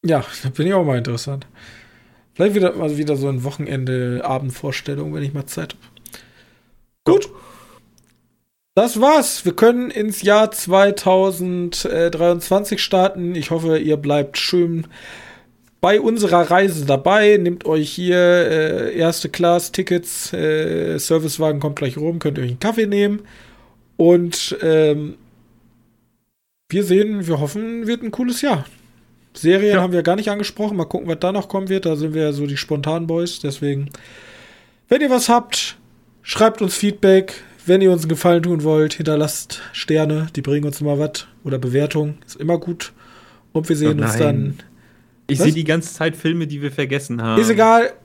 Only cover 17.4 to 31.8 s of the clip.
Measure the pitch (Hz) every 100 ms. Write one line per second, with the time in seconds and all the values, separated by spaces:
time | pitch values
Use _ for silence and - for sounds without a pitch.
17.4 | 175 175 - 160 151 - 180 180 175 175
18.4 | 160 160 156 180 120 - 165 165 151 -
19.4 | 175 175 170 - 185 175 175 - - 180
20.4 | 156 156 160 165 170 160 - 165 156 139
21.4 | 156 147 151 143 139 131 156 170 151 143
22.4 | 127 123 202 226 208 202 202 208 - -
23.4 | - _ _ _ _ - 165 175 175 170
24.4 | - - 165 160 151 151 151 - _ _
25.4 | _ _ _ _ _ _ _ _ _ _
26.4 | _ _ _ 175 190 185 208 208 170 151
27.4 | 147 208 226 233 220 240 226 220 247 240
28.4 | 285 185 135 - _ _ _ _ _ -
29.4 | 160 190 208 196 180 175 160 185 214 208
30.4 | 208 - 214 202 160 180 170 160 180 202
31.4 | 196 196 190 190